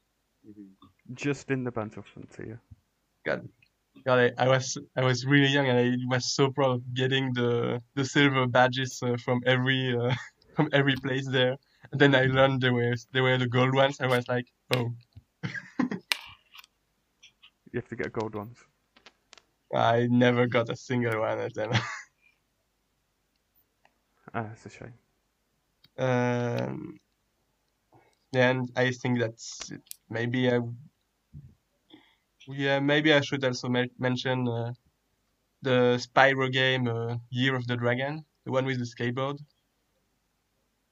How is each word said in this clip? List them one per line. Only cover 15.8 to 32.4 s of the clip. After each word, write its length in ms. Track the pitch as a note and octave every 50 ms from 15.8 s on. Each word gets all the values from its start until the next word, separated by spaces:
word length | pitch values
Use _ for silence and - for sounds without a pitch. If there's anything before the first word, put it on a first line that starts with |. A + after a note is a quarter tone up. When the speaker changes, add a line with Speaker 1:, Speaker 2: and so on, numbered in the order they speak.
| C4 B3 G#3 F#3+ - _ - - - - - _ _ _ _ - - _ _ _ _ _ _ _ _ _ _ _ - - _ _ - - _ _ _ -
Speaker 2:
You 80 | - B2
have 80 | - -
to 80 | A#2
get 180 | A#2 - - -
gold 220 | A#2 G#2+ A2 G#2
ones. 220 | G#2 G#2 A#2+ A#2+ - - _ _ _ _ _ _ _ _ - _ _ _ _ - - _ _ _ _ _ _ -
Speaker 3:
I 320 | C3 A#2 A2+ A#2 A#2+ A#2+
never 400 | A#2+ A#2+ B2 B2 B2 B2 A#2+ B2
got 240 | A#2+ A#2+ B2 A#2 A#2+
a 60 | B2+
single 460 | - - - B2+ B2 A#2 A#2 A2+ A2
one 180 | A2 A2 A2+ G#2+
of 120 | A2 A2+ A2+
them. 160 | G#2+ G#2+ A2
<laughs> 100 | A#2+ A#2 - - - - - _ _ _ _ _ _ _ _ _ _ _ _ _ _ _ _ _ _ _ _ _ _ _ _ _ _ _ _ _ _ _ _ _ _ _ _ _ _ _ _ _ _ _ _ - -
Speaker 2:
Ah, 100 | A#2 A2+
that's 220 | G#2 A2 - -
a 40 | -
shame. 240 | - - A#2 A#2 A#2+ _ _ _ _ _ _ _ _ _ _ _ _ _ _ _ _ _ _ _ _ -
Speaker 3:
Um, 1040 | C3 B2+ B2+ B2 B2 B2 B2 A#2+ A#2+ A#2+ A#2+ A#2+ B2 C3 C2 - - - - - _ _ _ _ _ _ _ _ _ _ _ _ _ _ _ _ _ _ _ _ _ _ _ _ _ _ -
and 360 | B2+ B2 B2+ C3 B2+ B2+ B2 B2
I 160 | B2+ B2+ B2+
think 280 | B2 A#2+ - B2+ B2 A#2+
that's 520 | A#2 A#2 A#2 - - - - - - -
it. 100 | F#2+ - _ _ - - _ _
Maybe 400 | A2 A2 A#2 A#2+ A#2+ B2+ B2+ B2
I, 100 | B2 A#2+ A#2+ A#2+ A#2+ A#2+ D3 - _ _ _ _ _ _ _ _ - - - - - _ _ _ _ _ _ _ - - _ _ _ _ _ _ _ _